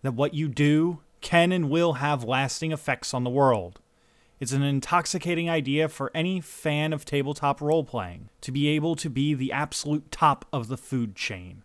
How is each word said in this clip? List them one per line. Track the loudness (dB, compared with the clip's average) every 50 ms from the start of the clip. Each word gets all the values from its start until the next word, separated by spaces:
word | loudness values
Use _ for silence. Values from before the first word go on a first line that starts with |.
| -4
That | -4 0
what | 0 0 0 0
you | -2 -2 -2
do | 2 2 4 6 6 6 4 2 0 -4 _ _ _ _ -6
can | 2 4 6 6 6
and | 4 2 2 2
will | 2 4 4 2 2
have | 2 0 0 0 0 0
lasting | 0 0 0 0 -2 -4 -4 -4 -4 -4
effects | -4 -2 -4 -4 -4 -4 -6 -4
on | -2 -2
the | 0
world. | 4 6 6 6 6 4 0 -6 -12 -18 _ _ _ _ _ _ _ _ _ _ _ _
It's | -6 -2 0
an | 0 2
intoxicating | 2 0 0 0 2 2 2 2 2 -4 -4 -2 -2 -2 0 0 0
idea | 0 0 0 0 2 2 2 0
for | -2 -4 -8 -4 -2
any | -2 -2 0 -2 -4 -6
fan | -8 -14 -6 -4 -2 0 0 0 0 -2
of | -4 -4
tabletop | -2 -2 -2 0 -2 -4 -2 0 0 0 0 0
role-playing, | 2 2 2 0 0 -4 -6 -6 -6 -10 -12 -14 -18 _ _ -10
to | -6 -2
be | 0 2 2
able | 2 2 0 0 -2
to | -2 -4 -6
be | -2 0 0 0 0
the | 0 -2 -2
absolute | -2 -2 -4 -4 -6 -8 -2 -2 -2 -2 -2 -6 -4
top | 4 4 4 4 4 -2 -6 -4
of | -4 -4 -4
the | -8
food | -10 -8 -4 -2 -2 -2 -2 -4
chain. | -8 -8 -8 -8 -8 -12 -14 -18 -18 -20